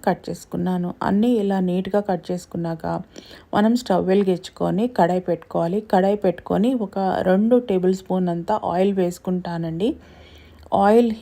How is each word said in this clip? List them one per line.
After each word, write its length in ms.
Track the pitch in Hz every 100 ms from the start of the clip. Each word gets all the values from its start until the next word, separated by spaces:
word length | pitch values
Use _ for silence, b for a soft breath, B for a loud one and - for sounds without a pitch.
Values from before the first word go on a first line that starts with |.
| -
కట్ 240 | 175 -
చేసుకున్నాను. 640 | 175 - 185 175 180 175 -
అన్నీ 260 | - 196 240
ఇలా 320 | 240 202 190
నీట్‌గా 400 | 180 180 190 208
కట్ 300 | 208 180 -
చేసుకున్నాక 720 | 180 - 175 170 165 170 165 - B B B B
మనం 220 | 208 214 240
స్టవ్ 300 | - 180 180
వెలిగించుకొని 800 | 196 190 170 - - 170 175 247
కడాయి 320 | 247 175 185
పెట్టుకోవాలి. 600 | 180 165 - 175 170 196
కడాయి 360 | 214 190 190 208
పెట్టుకొని 580 | 190 175 - 180 226
ఒక 240 | 254 196 196
రెండు 580 | 190 - 185 190 220 247
టేబుల్ 380 | 247 185 185
స్పూన్ 340 | 190 - 185 180
అంతా 320 | 170 170 214
ఆయిల్ 280 | - 175 202
వేసుకుంటానండి. 1040 | 190 175 180 - 180 180 170 165 165 220 320 B B B B B B B
ఆయిల్ 380 | - 202 226 240 220